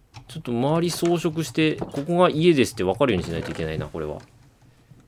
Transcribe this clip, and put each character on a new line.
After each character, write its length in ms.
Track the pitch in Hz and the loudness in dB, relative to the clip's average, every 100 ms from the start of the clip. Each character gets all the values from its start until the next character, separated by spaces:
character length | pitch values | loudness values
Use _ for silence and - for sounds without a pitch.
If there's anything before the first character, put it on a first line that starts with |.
| _ - - | _ -20 -16
ち 120 | 160 | -12
ょ 20 | |
っ 20 | |
と 80 | 127 | -4
周 300 | 117 135 165 | 0 2 2
り 100 | 175 | 0
装 260 | - 175 170 | 0 0 2
飾 280 | 175 160 | 0 -4
し 80 | 156 | -4
て、 240 | - 156 147 | 0 0 0
こ 260 | - 143 | -6 -6
こ 160 | 147 175 | -2 4
が 100 | 180 | 4
家 260 | 151 175 | 4 4
で 100 | 143 | 4
す 100 | 107 | 2
っ 20 | - | 0
て 60 | |
わ 140 | 92 - | 0 2
か 100 | 135 | 2
る 60 | |
よ 60 | 90 | 2
う 40 | |
に 20 | |
し 60 | 82 | 0
な 80 | 82 | -6
い 60 | |
と 80 | 78 | -6
い 20 | |
け 100 | 82 | -6
な 80 | 80 | -6
い 60 | 78 | -6
な、 80 | 76 | -8
こ 140 | 82 | -8
れ 60 | 76 | -8
は。 140 | 76 - _ - _ _ _ _ - | -8 -14 _ -20 _ _ _ _ -20